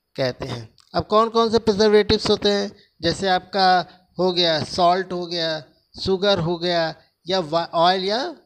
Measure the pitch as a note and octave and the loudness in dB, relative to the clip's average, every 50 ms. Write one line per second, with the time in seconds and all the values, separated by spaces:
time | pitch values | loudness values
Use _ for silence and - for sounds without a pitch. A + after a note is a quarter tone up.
0 | _ _ _ - C3+ B2+ B2 - D3+ C3+ B2 A#2+ A2+ A2+ _ _ _ _ - F3 | _ _ _ -6 -4 -4 -4 -6 -10 -10 -10 -12 -14 -16 _ _ _ _ -6 -6
1 | E3+ - G#3+ G#3+ A3+ A#3 A3+ A#3 A3+ A3+ G#3 A3+ A3 A3 G#3 F#3+ A3 G#3+ G#3 G#3+ | -2 0 2 2 2 2 2 0 2 2 2 0 0 0 2 2 4 4 6 4
2 | G#3 G3+ A3 G#3 - G#3+ G#3 G3+ - G#3 G3+ G3+ G3+ G3+ - - _ _ _ - | 4 4 0 0 0 0 -2 0 0 0 0 0 -2 -4 -8 -14 _ _ _ -6
3 | D#3 E3+ E3 - G3 F#3+ F#3 F3+ F3+ - - G3+ F#3+ F#3 F#3 F3+ E3 - - _ | -4 -4 -4 -2 -2 0 0 -2 -2 -4 -2 2 2 4 4 2 0 -2 -10 _
4 | _ _ _ - F3 F#3 F3+ E3+ F3+ E3+ D#3+ D3+ - - - - F3+ E3+ F3+ F#3+ | _ _ _ -2 -2 0 0 0 0 0 0 -2 -4 -4 -2 2 2 4 4 2
5 | F#3 F3+ F#3 F3 F3+ E3+ F3 F3 E3 E3 D#3+ D#3 D3 - _ _ _ _ - - | -2 -4 -8 -10 -8 -8 -6 -6 -4 -4 -6 -6 -10 -14 _ _ _ _ -16 -8
6 | - F#3+ F#3+ F#3 F#3+ G#3 G3 F#3 D#3+ E3 F3 E3 E3+ F3+ F3 E3+ E3 D#3+ D#3 - | -4 -2 -2 0 2 0 0 2 0 -2 -4 -4 -4 -2 -2 0 -2 -2 -6 -10
7 | _ _ _ _ _ E3 F#3 F#3+ E3+ D3 D#3 E3 E3+ - - E3 E3 F3 F#3+ G3 | _ _ _ _ _ -6 -4 -4 -2 -2 -2 -4 -4 -2 0 2 2 2 2 0
8 | F#3 F#3+ G#3 A#3+ C#4 F4+ D#4 - _ | -2 -4 -4 -4 -4 -6 -10 -14 _